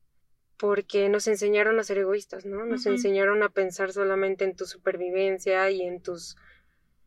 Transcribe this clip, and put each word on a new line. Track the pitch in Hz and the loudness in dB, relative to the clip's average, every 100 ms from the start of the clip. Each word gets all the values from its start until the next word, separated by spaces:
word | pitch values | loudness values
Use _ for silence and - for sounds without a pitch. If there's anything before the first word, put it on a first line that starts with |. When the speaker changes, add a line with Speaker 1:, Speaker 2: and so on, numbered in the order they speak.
| _ _ _ _ _ - | _ _ _ _ _ -4
Speaker 1:
porque | 202 202 196 202 202 | 0 0 0 0 2
nos | 208 220 | 2 0
enseñaron | 208 208 208 214 226 | 0 2 4 4 2
a | |
ser | 214 202 | 0 -2
egoístas, | 190 208 - 190 | 0 -2 -4 -12
¿no? | 196 196 | -10 -8
Nos | 233 220 208 | -4 -2 0
Speaker 2:
Ujú. | |
Speaker 1:
enseñaron | 196 202 196 196 208 | 0 2 2 2 2
a | 202 | 2
pensar | - 190 180 190 | 0 -2 -2 -4
solamente | 196 196 190 196 190 | -2 0 0 0 0
en | 190 | -2
tu | 180 | -2
supervivencia | 185 - 190 180 180 190 196 190 196 185 190 | -10 -4 -4 -2 -2 0 0 0 0 2 2
y | 190 | 0
en | 180 180 | -2 -6
tus | 180 175 170 - - - _ _ _ _ | -8 -8 -10 -18 -20 -20 _ _ _ _